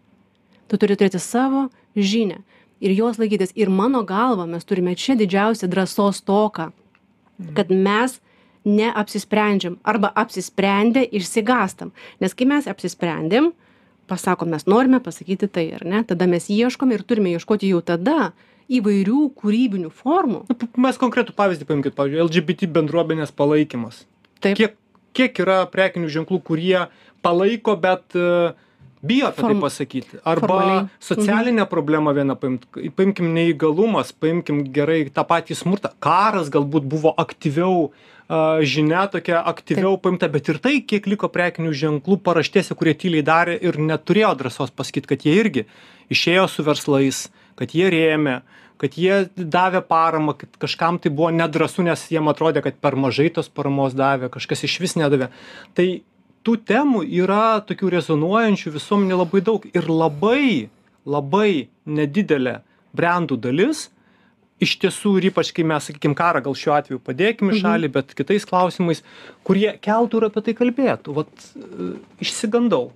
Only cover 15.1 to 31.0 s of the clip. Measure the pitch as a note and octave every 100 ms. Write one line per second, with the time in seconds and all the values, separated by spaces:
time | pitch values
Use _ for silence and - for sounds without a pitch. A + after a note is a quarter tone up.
15.1 | - - F#3+ G3+ F#3 E3 - E3+ G3+ A3+
16.1 | F3 F3+ F3 - G#3 A#3+ B3 C4 G#3 -
17.1 | A#3 F#3+ E3+ - G#3 G3 F3 E3+ E3+ F#3+
18.1 | D#4 F#3+ - _ _ _ B3+ G#3 G3+ F#3+
19.1 | C4 D4 - G#3 A3 B3+ G3 D#3+ - B3+
20.1 | E4 D#4 G3 - B3 A#3 - B3+ B3+ B3+
21.1 | B3 A3 - G3+ E3 D3 D3+ C#3 - C#3
22.1 | D3+ E3+ E3+ D#3 F3 F3+ D#3 D3+ E3+ D#3+
23.1 | D#3+ D3 - D3 D3+ D3+ B2 A2+ - -
24.1 | _ _ _ G3 G3+ G#3+ - _ _ _
25.1 | - B3+ - F3+ F#3+ F3+ F#3+ F#3+ F#3 E3
26.1 | D3+ D#3+ F#3 - D#3+ F3+ F#3 E3+ - -
27.1 | _ F3 F3 G3 A#3 A3+ G3 F#3 F#3 -
28.1 | F3+ F3 F3 E3+ - _ _ - _ C#3
29.1 | B3+ A#3+ - A3+ G#3 D3 - C#3 C3 -
30.1 | - E3 E3 G#3+ F#3+ G3 F#3+ G3 -